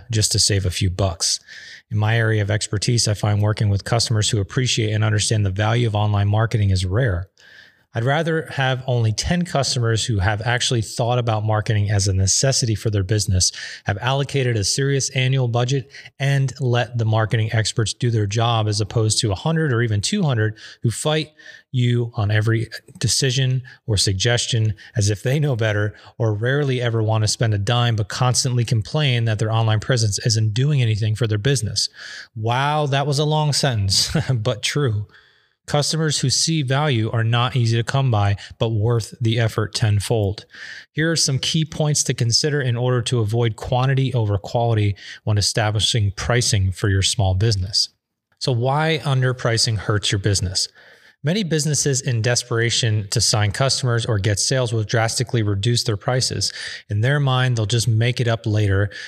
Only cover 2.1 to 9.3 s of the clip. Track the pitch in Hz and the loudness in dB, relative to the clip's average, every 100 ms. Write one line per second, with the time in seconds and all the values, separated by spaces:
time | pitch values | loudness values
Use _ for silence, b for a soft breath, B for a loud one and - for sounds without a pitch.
2.1 | 117 110 110 101 107 - 107 - 120 - | 2 2 2 0 -2 -2 -4 0 0 0
3.1 | 104 107 104 104 107 107 98 - 120 - | 0 0 2 2 2 0 0 0 0 0
4.1 | 107 104 110 95 - 127 - 107 107 110 | 0 0 0 -2 -2 -2 0 0 0 2
5.1 | 104 - 110 98 92 107 117 120 104 107 | 2 0 0 0 0 0 2 2 2 2
6.1 | 104 101 107 113 113 101 92 92 98 131 | 2 2 2 2 2 2 2 0 0 0
7.1 | 87 92 _ B B B B B 120 117 | 0 -6 _ B B B B B -4 0
8.1 | 143 165 160 156 - 131 127 127 123 113 | 0 0 -2 -4 -2 0 0 -2 0 2
9.1 | 107 - | 0 0